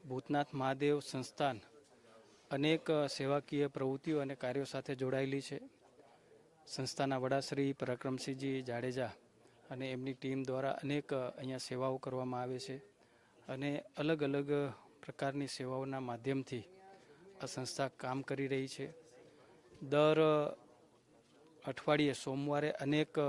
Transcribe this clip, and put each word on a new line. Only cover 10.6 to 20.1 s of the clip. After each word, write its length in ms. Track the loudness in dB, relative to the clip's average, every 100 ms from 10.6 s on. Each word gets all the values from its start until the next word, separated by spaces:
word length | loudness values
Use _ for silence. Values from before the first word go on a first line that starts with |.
| 0
અનેક 440 | -2 -2 -2 0
અહીંયા 440 | -2 -2 -6 -8 -6
સેવાઓ 380 | -4 -2 0 -2
કરવામાં 460 | -4 -4 -2 -2
આવે 160 | -4 -6
છે 180 | -6 -10 -12 _ -20 _ _ -20 -10
અને 360 | -4 -2 -4 -6 -2
અલગ 260 | 0 2
અલગ 280 | 2 0 0 0 0 -6 -18 -18 -16
પ્રકારની 400 | -4 -2 -2 -4
સેવાઓના 540 | -4 -4 -4 -4 -4
માધ્યમથી 640 | -6 -4 0 -2 -2 -8 -8 -18 -20 -20 -20 -20 -20 -10
આ 40 | -8
સંસ્થા 420 | -6 -6 -2 -2
કામ 340 | -2 -4 -4
કરી 240 | -2 -2 0
રહી 220 | 0 -2
છે. 260 | -6 -10 -10 -20 -20 -20 -20 -20 -20 -20 -14
દર 360 | 2 6 8